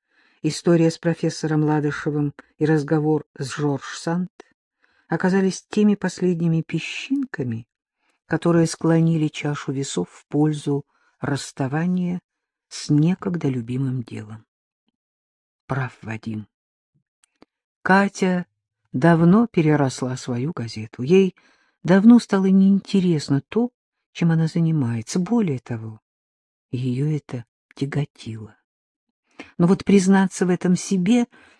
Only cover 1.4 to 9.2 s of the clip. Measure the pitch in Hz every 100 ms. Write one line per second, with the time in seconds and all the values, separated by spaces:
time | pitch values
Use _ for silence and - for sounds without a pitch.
1.4 | 156 151 151 151 147 143 156 147 147 -
2.4 | - - 151 156 143 156 151 151 - -
3.4 | 131 - 147 139 - - 165 170 180 -
4.4 | - _ _ _ _ _ _ 160 185 196
5.4 | 190 180 - 214 208 202 185 - 180 165
6.4 | 170 165 - 165 - - - 277 262 -
7.4 | 123 113 - _ _ _ _ _ - 160
8.4 | 170 170 165 - 165 165 165 165